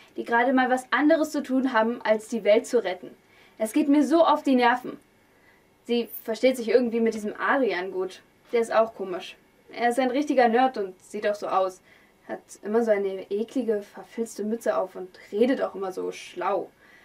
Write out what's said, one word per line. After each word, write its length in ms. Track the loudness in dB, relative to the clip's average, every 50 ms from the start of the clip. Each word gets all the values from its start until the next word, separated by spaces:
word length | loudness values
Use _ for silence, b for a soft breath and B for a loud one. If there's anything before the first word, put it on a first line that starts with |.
| B B B
die 80 | -12 -4
gerade 280 | 0 0 2 2 4 2
mal 180 | 2 2 2
was 200 | 0 -2 -2 -2
anderes 400 | -2 2 4 4 4 4 2 0
zu 120 | -2 -6 -4
tun 300 | -2 -2 0 0 0 0
haben, 300 | 0 0 0 -2 -4 -2
als 260 | 0 0 0 -2 -4
die 140 | -8 -2 2
Welt 240 | 4 4 4 2
zu 160 | 2 0 -2 0
retten. 280 | -2 -6 -8 -10 -16 -20 -20 b b b b b b b -6
Das 140 | -6 -2 0
geht 160 | 0 2 4
mir 160 | 4 4 4
so 200 | 4 4 4 4
auf 180 | 4 4 2 2
die 140 | 2 2
Nerven. 420 | 4 4 4 2 0 -2 -10 -14 -16 _ _ _ b b b b b b b b b b b _ _ _
Sie 240 | -2 -2 -2 -2 -4 -8 -12 -10
versteht 320 | -8 -4 2 2 2 2
sich 120 | 2 0 2
irgendwie 320 | 4 4 4 2 0 0
mit 140 | 0 0 0
diesem 200 | -2 -6 -8 -6 -4
Adrian 540 | -2 0 2 2 2 0 0 -2 -4 -6 -6
gut. 300 | -6 -6 -6 -8 -14 -20 _ _ _ _ _ -2
Der 80 | -2
ist 120 | 0 2 2
auch 220 | 2 2 2 -2
komisch. 420 | -8 -8 -8 -8 -10 -10 -14 -16 -20 _ _ _ _ _ -18 -6
Er 180 | -2 0 0
ist 100 | 2 2
ein 100 | 0 0
richtiger 380 | 0 0 -2 2 4 4 4 6
Nerd 300 | 6 4 2 2 0 -2
und 220 | -6 -8 -10 -14 -18
sieht 240 | -12 -10 -4 -2 -2
auch 60 | -2
so 120 | -2 -4
aus. 340 | -2 0 0 0 0 -2 -8 b b b b b b b b _
Hat 140 | -14 -14 -14 -14 _ -20 -14 -8
immer 200 | -2 0 0 2
so 80 | 2
eine 400 | 2 2 0 -2 -4 -6 -8 -6
eklige, 520 | -4 -4 -4 -4 -4 -4 -2 -2 -2 -2 -4
verfilzte 600 | -8 -16 -20 -20 -14 -10 -8 -8 -8 -8 -8 -6
Mütze 340 | -6 -6 -4 -2 -2 -2
auf 200 | -2 -4 -4 -8
und 120 | -12 -14 -14 -16 -20 -16 -8
redet 320 | 0 2 2 2 2 0 -2
auch 120 | -4 -6
immer 180 | -6 -8 -8 -6
so 180 | -6 -8 -8
schlau. 600 | -8 -10 -14 -14 -10 -6 -4 -2 -2 -2 -4 -8 -14 b b b b b b